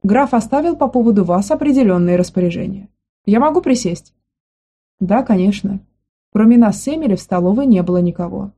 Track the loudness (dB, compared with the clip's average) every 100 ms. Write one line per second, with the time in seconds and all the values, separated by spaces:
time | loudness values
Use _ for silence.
0 | 0 0 2 -2 -2 -2 -2 -2 -2 0
1 | 2 2 0 -2 -2 -2 0 2 2 2
2 | 2 0 0 -2 -2 -4 -10 -12 -16 _
3 | _ _ 0 2 2 0 0 -2 -2 -8
4 | _ _ _ _ _ _ _ _ _ _
5 | -2 -2 2 2 2 -2 -6 -8 _ _
6 | _ _ _ 2 4 6 4 0 -6 -4
7 | -2 -4 -2 -2 0 0 2 2 2 0
8 | -2 -4 -10 -8 -12